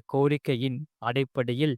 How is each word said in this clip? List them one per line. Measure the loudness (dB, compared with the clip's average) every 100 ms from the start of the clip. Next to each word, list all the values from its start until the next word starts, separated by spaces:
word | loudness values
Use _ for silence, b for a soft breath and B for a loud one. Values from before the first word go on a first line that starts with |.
| 0
கோரிக்கையின் | 2 2 2 0 -2 -2 -4 -8 _
அடிப்படையில், | -2 -2 -2 -2 -2 0 0